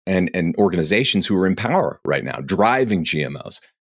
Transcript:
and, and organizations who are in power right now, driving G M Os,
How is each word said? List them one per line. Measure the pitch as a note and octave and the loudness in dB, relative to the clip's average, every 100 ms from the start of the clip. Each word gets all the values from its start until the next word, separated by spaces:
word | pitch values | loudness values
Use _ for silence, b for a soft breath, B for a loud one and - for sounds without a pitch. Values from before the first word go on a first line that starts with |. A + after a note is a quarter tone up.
| - | -2
and, | F#2+ E2+ | 0 0
and | F#2 E2+ E2+ | 0 -2 2
organizations | G2 F2 D#2 G#2 C#3 G2+ - | 2 2 2 2 2 0 0
who | F#2+ | 2
are | F#2+ | 2
in | F#2 | 0
power | A2+ F3+ F#2+ - - | 0 0 0 -2 -2
right | C#2+ | -2
now, | C2+ - C2+ | -4 -8 -2
driving | F#2+ A2 C3 B2 F#2+ | 2 4 4 2 0
G | D#2+ D#2 | 0 -2
M | C2+ C#2+ | -4 -8
Os, | - - b _ | -12 -16 b _